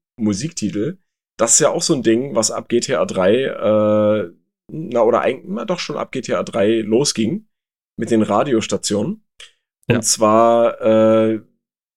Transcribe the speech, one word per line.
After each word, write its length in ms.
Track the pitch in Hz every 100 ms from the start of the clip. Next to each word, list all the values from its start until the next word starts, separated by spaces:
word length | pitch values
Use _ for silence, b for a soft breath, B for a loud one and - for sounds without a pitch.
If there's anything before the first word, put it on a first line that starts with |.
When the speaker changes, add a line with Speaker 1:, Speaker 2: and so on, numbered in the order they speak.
| _ -
Speaker 1:
Musiktitel, 800 | 107 98 160 - 104 101 131 190 _ _ _ -
das 180 | 113
ist 60 | -
ja 80 | 147
auch 100 | 165
so 140 | 170 143
ein 80 |
Ding, 320 | 110 113 139 113
was 160 | 107
ab 180 | 117 -
G 100 | 120
T 140 | -
A 120 | 87 95
drei, 380 | 95 92 123 135
äh, 840 | - 104 107 107 107 107 107 87 - _ _ -
na, 300 | 151 165 120
oder 200 | 110 117
eigentlich, 280 | 104 135 -
na, 160 | 202 -
doch 140 | 175
schon 180 | - 143
ab 140 | -
G 100 | 135
T 140 | 123 -
A 80 |
drei 380 | - 117 104 113
losging 680 | 104 117 143 - 113 208 _ _ _ _ _ -
mit 140 | 110
den 100 | 110
Radiostationen. 1040 | 101 104 143 113 - 98 - 104 143 220 _ _ B B B _ -
Und 80 | 110
Speaker 2:
Ja. 60 |
Speaker 1:
zwar, 800 | - - 107 110 117 117 117 -
äh, 600 | 110 110 110 110 110 110 - _ _ _ _